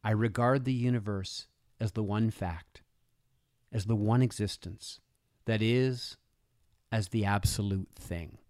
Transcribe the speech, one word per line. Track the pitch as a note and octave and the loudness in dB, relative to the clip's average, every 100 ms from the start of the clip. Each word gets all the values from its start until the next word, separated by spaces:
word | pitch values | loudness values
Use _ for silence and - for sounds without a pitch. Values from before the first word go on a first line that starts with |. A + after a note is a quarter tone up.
I | A2 | 0
regard | G#2+ A#2 G#2 A#2+ C#3 B2+ | 2 2 2 2 2 2
the | |
universe | B2+ B2 B2 G#2 G2+ F#2+ - - _ _ _ | 0 2 0 0 -4 -6 -10 -14 _ _ _
as | A2 | -4
the | A2 | -2
one | G#2 G#2 A2+ | -2 2 0
fact, | - F#2 E2 - - _ _ _ _ _ _ _ _ _ | 0 -6 -6 -12 -20 _ _ _ _ _ _ _ _ _
as | A#2+ G2 | -4 0
the | A2 | 2
one | G#2+ A#2+ | 4 4
existence, | B2 - G#2 - F2+ G2 - - _ _ _ _ - | 4 2 -4 -4 -12 -12 -16 -18 _ _ _ _ -2
that | A2 | 0
is, | A2 B2 C3 B2 - - _ _ _ _ _ _ _ | 4 4 2 -2 -8 -16 _ _ _ _ _ _ _
as | A2+ G2+ | -2 0
the | A2+ | 0
absolute | G2+ G#2 - - G2+ F#2+ F#2 - | 2 2 2 0 0 -2 -4 -14
thing. | - F2 E2 - | -10 -8 -10 -16